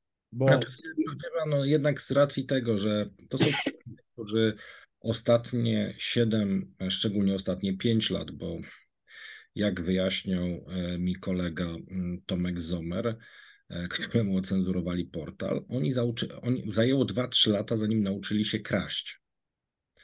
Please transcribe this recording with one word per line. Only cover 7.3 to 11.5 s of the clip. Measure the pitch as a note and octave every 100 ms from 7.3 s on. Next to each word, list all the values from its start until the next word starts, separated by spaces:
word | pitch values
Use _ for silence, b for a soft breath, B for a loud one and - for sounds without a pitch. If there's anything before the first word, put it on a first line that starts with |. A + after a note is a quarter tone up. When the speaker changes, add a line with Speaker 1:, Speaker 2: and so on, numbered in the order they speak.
| G2
Speaker 2:
ostatnie | F#2+ F#2 G2 F#2+
pięć | A#2+ A2+ -
lat, | E2+ E2+
bo | - F2 E2+ - - _ _ _ B B B B -
jak | G2+ F2+
wyjaśniał, | E2+ F#2 F#2+ - - F2+ F2
e, | E2+ - F#2 F2 F2
mi | F2+ F#2
kolega, | G2 F#2 F2